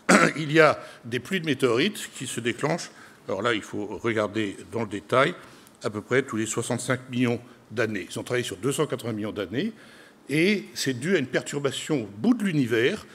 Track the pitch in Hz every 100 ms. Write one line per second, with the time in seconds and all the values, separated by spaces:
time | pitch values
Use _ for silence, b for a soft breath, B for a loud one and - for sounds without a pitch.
0 | - 185 165 139 156 160 151 160 B B
1 | 120 135 - 190 160 135 131 117 196 -
2 | - - 123 - 117 107 143 170 - B
3 | B B - 98 117 110 - 104 101 92
4 | 117 107 104 104 104 90 - 113 110 101
5 | - 123 147 - B B B B 120 104
6 | - 127 135 110 110 - 117 117 - 127
7 | 127 123 123 120 - B B 113 110 104
8 | 82 117 101 123 113 95 123 139 143 123
9 | 117 107 104 101 92 113 220 - B B
10 | B B - 147 180 202 - - 139 123
11 | 156 180 135 160 - 147 139 - - 147
12 | 104 101 202 240 202 151 117 110 131 208
13 | -